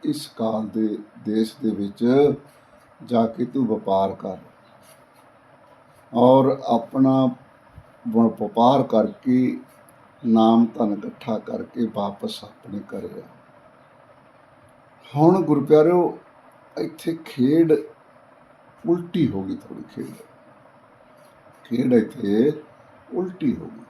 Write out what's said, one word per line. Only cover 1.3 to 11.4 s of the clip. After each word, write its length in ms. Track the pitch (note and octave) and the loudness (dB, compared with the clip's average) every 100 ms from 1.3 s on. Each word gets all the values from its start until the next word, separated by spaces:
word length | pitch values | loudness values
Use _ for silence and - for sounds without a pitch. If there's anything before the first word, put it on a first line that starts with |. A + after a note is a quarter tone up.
| A2 A2 - | -2 -2 -4
ਦੇ 80 | A2+ | -6
ਵਿੱਚ 640 | G2 G2+ - A#2+ C3+ C#3+ - - _ _ _ _ _ | -4 -8 -2 0 4 2 0 -10 _ _ _ _ _
ਜਾ 220 | - A#2+ A2+ | -4 0 0
ਕੇ 180 | - | -2
ਤੂੰ 220 | B2 C#3 A#2 | -6 -4 -2
ਵਪਾਰ 480 | G#2+ G2 F#2+ F#2+ | -2 -2 -2 -2
ਕਰ, 220 | F#2 G2 F#2 - _ _ _ _ - _ _ _ _ _ _ _ _ _ _ _ | -4 -12 -12 -16 _ _ _ _ -20 _ _ _ _ _ _ _ _ _ _ _
ਔਰ 460 | A#2+ B2 C3 C3+ C3 | 2 6 6 4 -2
ਆਪਣਾ 640 | - A#2 - C3+ C3+ C3 C3 B2 - _ _ - _ _ A#2+ | -2 -4 -2 0 2 2 0 -4 -20 _ _ -20 _ _ -4
ਵ-, 200 | A2 A#2 - | 0 0 0
ਵਪਾਰ 400 | G#2 - A#2+ C3+ | -6 2 4 4
ਕਰਕੇ 760 | B2 A2+ G#2 - B2+ B2+ B2+ - - - _ _ _ _ B2 | 2 0 0 -4 -2 0 0 -4 -14 -20 _ _ _ _ 0
ਨਾਮ 400 | A2+ A2+ A#2 A#2 | 4 6 4 2
ਧਨ 180 | - A2 | 0 -4
ਇਕੱਠਾ 460 | G2+ - - - | -4 -8 -12 -8
ਕਰਕੇ 500 | G#2+ | -8